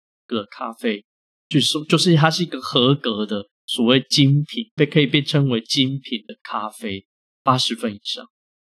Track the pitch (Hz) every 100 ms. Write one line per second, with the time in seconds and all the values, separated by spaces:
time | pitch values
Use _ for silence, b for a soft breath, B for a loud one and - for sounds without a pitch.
0 | _ _ - 113 101 - 120 113 117 104
1 | _ _ _ _ - 147 117 156 151 160
2 | 180 160 160 170 165 131 - 143 123 143
3 | 123 104 107 101 98 _ - - 117 135
4 | - - 139 143 147 233 - - 147 160
5 | 131 151 143 147 139 113 - 139 131 135
6 | - 110 - 107 - 113 107 - 107 98
7 | _ _ _ _ - 127 - 117 117 101
8 | - - - _ _ _